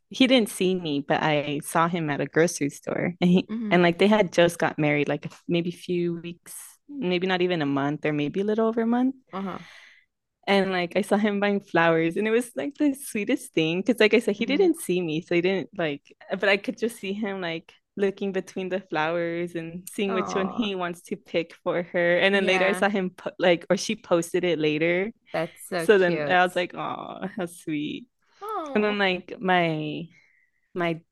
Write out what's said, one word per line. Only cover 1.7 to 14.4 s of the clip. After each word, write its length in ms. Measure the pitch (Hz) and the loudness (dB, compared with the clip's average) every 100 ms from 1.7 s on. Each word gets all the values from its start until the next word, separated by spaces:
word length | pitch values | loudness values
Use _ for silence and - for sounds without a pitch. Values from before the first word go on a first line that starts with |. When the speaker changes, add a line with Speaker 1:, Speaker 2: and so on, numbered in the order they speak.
| 170 165 | 0 0
Speaker 1:
him 200 | 175 156 | 0 -2
at 100 | 139 | -2
a 60 | 143 | -2
grocery 440 | 156 175 - 143 | 2 2 0 -6
store, 440 | - - - - 175 | -6 -8 -4 -4 0
and 80 | 180 | 4
he, 120 | 180 - | 4 2
Speaker 2:
Mm-hmm. 220 | 220 214 | -6 2
Speaker 1:
and, 100 | 180 | 4
like, 160 | 175 170 | 4 4
they 80 | 190 | 4
had 260 | 214 185 | 4 2
just 260 | - 170 170 | 4 4 4
got 180 | 156 - | -2 0
married, 300 | 147 147 147 | 0 2 0
like, 160 | 147 160 | -4 -6
a 40 | |
f-, 120 | - - | -14 -2
maybe 220 | 170 170 | -2 -2
few 420 | 170 - 175 175 170 | -8 -6 -2 -2 -4
weeks, 340 | 175 175 - - - _ _ | -10 -14 -18 -20 -20 _ _
maybe 380 | 285 180 180 190 | -6 -2 0 0
not 160 | 185 | 2
even 180 | 180 175 | 2 2
a 60 | 143 | 0
month, 380 | 139 143 147 151 | 0 0 -2 -2
or 60 | |
maybe 280 | 151 147 185 | 0 -2 -2
a 40 | |
little 240 | 202 214 220 | -2 0 0
over 140 | 226 | 0
a 40 | 226 | 0
month. 300 | 240 254 262 _ | 0 0 -2 _
Speaker 2:
Uh-huh. 260 | 185 196 175 175 - - _ _ _ _ _ - | -10 -8 -10 -14 -20 -20 _ _ _ _ _ 0
Speaker 1:
And, 240 | 196 190 | 2 2
like, 220 | 180 175 - | -2 -2 -2
I 40 | |
saw 140 | 208 208 | 0 2
him 240 | 208 202 | 2 2
buying 200 | 202 202 | 0 0
flowers, 560 | - 175 170 165 165 175 | 0 4 4 4 2 0
and 120 | 214 | 0
it 20 | |
was, 220 | 240 247 | 0 -2
like, 200 | - 285 - | -6 -8 -2
the 160 | 294 | -2
sweetest 580 | 269 - 214 208 285 - | -2 -6 -6 -2 -4 -2
thing, 280 | - 160 175 | -2 0 0
'cause, 140 | 190 214 | 0 4
like 160 | 214 | 4
I 40 | 226 | 4
said, 160 | 214 | 2
he 80 | 208 | -2